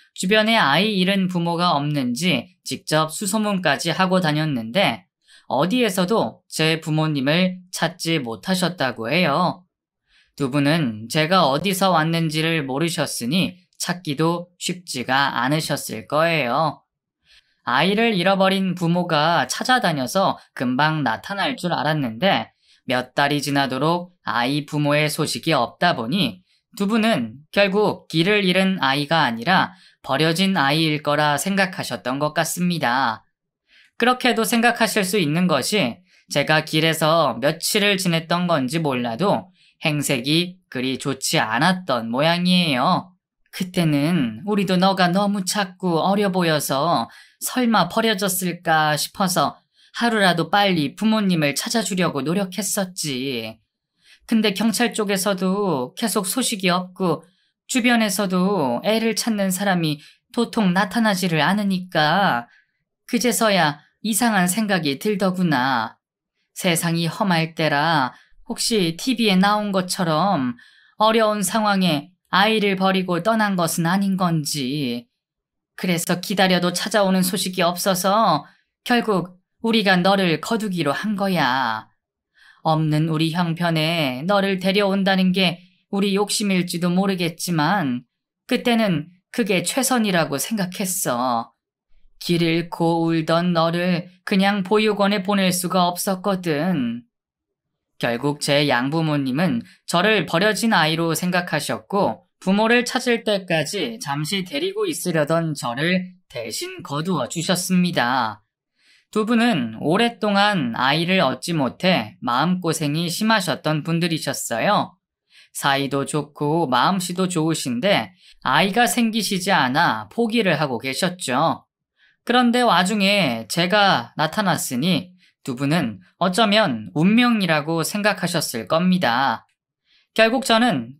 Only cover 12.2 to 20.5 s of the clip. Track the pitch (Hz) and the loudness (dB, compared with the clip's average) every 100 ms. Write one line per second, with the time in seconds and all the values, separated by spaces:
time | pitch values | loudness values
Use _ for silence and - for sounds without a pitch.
12.2 | 165 156 160 165 135 135 165 165 131 - | 0 0 0 -2 -2 -2 -2 -2 -4 -4
13.2 | 120 185 - - _ - - 175 151 156 | -2 0 -2 -6 _ -10 -6 -6 -4 -2
14.2 | 160 175 175 - - 180 - 127 120 135 | 0 -2 -8 -10 -8 -8 -8 -8 0 0
15.2 | 139 120 127 156 156 139 - 110 107 147 | 0 0 0 -2 -2 -6 -6 -10 -4 0
16.2 | 170 160 120 139 156 - _ _ _ _ | 0 0 0 0 -2 -4 _ _ _ _
17.2 | _ - _ _ 117 127 180 208 233 190 | _ -20 _ _ -2 2 2 2 0 2
18.2 | 185 190 190 190 190 180 165 175 170 151 | 2 2 2 2 -2 -2 0 0 0 2
19.2 | 160 160 127 - 233 254 180 143 123 190 | 2 2 0 -4 0 2 2 -2 -2 0
20.2 | 170 - _ | 0 -2 _